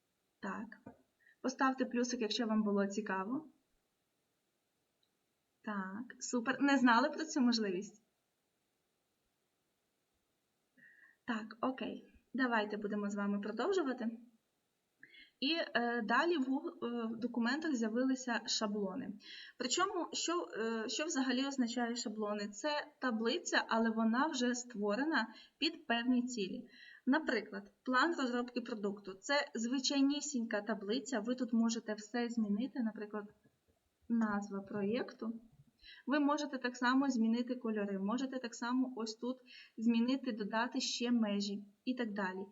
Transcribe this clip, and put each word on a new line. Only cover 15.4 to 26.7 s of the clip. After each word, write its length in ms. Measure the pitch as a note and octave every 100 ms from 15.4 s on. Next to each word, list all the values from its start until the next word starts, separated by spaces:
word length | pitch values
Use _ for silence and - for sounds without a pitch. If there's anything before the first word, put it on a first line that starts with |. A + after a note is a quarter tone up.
| C4+ E4 -
е, 280 | A#3 A#3+ A#3+
далі 360 | A3+ A#3+ E4+ E4+
в 120 | C4
Google, 360 | C4+ E4+ - A#3+
е, 200 | A#3+ A3+
в 120 | A3+
документах 580 | A#3+ A#3+ A#3 C#4+ D#4+ B3
з'явилися 680 | A3+ A3+ C4 C4 - A3+ B3
шаблони. 680 | - G#3+ G#3 G3 F#3 G3 G3+ - - - -
Причому, 520 | B3 - F#4+ G4 -
що, 360 | B3 - F4 - -
е, 320 | A3+ A3+ A3
що 160 | - D#4
взагалі 420 | C4+ C4 B3 C#4
означає 480 | C4+ A#3 B3 A#3 A#3+
шаблони? 520 | A3+ G#3+ G#3 G#3 G3+
Це 400 | - D4+ D4 - -
таблиця, 680 | C4 A3 A#3 D#4+ - D4+ -
але 220 | A3+ A3+
вона 380 | A3 A3+ A#3+ D#4
вже 280 | C4+ B3 A#3+
створена 720 | - G3 G3+ G#3+ D4+ C#4+ A#3 - - _
під 300 | D#4 D#4+ -
певні 340 | A#3 A#3+ B3
цілі. 480 | A#3+ G#3+ F#3+ - -